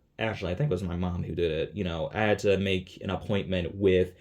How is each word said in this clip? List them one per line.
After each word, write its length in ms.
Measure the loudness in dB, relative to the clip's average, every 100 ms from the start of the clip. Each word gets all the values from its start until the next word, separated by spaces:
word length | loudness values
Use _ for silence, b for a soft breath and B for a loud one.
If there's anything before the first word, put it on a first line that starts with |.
| _ -6
actually, 320 | -4 -2 -4
I 40 | 0
think 140 | 0
it 20 |
was 100 | 0
my 120 | -2 -2
mom 280 | -2 -2
who 120 | -4 0
did 160 | 0
it. 200 | 0 -4 -4
You 80 |
know, 260 | -4 -2 -4
I 80 | 0
had 180 | 2 2
to 180 | 4 2
make 420 | 2 0 -2 -8
an 60 | -4
appointment 680 | -4 -2 -2 0 -2 -2 0
with 360 | 4 6 4 -2